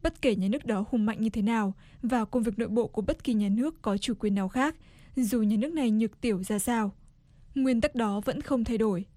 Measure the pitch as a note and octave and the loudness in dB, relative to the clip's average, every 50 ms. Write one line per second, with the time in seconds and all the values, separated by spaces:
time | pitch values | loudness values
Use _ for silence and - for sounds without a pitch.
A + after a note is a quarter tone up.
0 | - D#4+ E4 - - C#4 G#3+ F#3 F#3 G3 G#3+ D4 - A#3+ A3 F#3+ G3+ - - A#3+ | -4 -4 -6 0 0 2 2 2 0 0 0 -2 -2 -2 -2 -2 -2 -2 0 0
1 | G#3 G#3+ G#3+ - A3 A3 G3 A3+ G3 G#3+ A#3 A3+ G#3+ G3 G3 - - - - - | 0 0 0 0 -2 -2 -2 0 0 0 2 2 0 -2 -4 -6 -12 -20 -20 -6
2 | - A#3 B3+ B3 A3 - - B3+ A3+ A#3 G3+ - A3+ - G3+ A#3+ A#3 - - - | -4 0 0 0 0 0 -2 -2 0 0 -2 -2 -4 0 0 0 0 0 -2 -4
3 | G#3 - D#4 - - - A#3+ G#3+ G#3 G3+ G3 A3 B3 D#4 D#4+ - - A3 G3 G3+ | -2 -2 -2 -2 0 0 0 2 2 2 2 2 0 -2 -4 -4 -2 -2 -2 0
4 | - - A#3 - - G#3 G3+ G3 F#3+ F#3+ - B3+ C4 D4 D#4 - - - - - | 0 -2 -4 -2 0 0 0 0 0 -2 0 0 0 0 0 -4 -14 -20 -20 -20
5 | - - - - B3+ G#3 B3+ A#3+ G#3+ G#3 G#3 G3+ A3+ D4 F4 D#4 C#4 A#3 G#3+ G#3+ | -20 -10 -4 -2 -2 0 0 2 2 2 2 2 0 0 -2 0 2 2 2 2
6 | A3+ G#3+ - - - B3 G#3+ F3+ F#3 - G#3+ G#3 - - A#3+ A3+ G#3+ G3+ G3 - | 2 0 -2 -4 -2 -2 -2 -2 -2 -2 -2 -2 0 0 0 0 0 -2 -4 -8
7 | - - - _ _ _ - - - - - C#4 C4 C4 B3+ A#3 A3 - - B3 | -20 -20 -20 _ _ _ -20 -20 -20 -8 -4 0 2 2 2 2 2 0 0 0
8 | A#3 G#3+ G3+ G3+ G#3+ - - - D4 - D4 B3+ A3+ - A#3 A3 A3 A3 G3 E3+ | 0 0 0 -2 -2 -2 -4 -4 -2 -2 0 0 0 0 0 0 2 2 0 -2
9 | G3+ - - | -4 -8 -12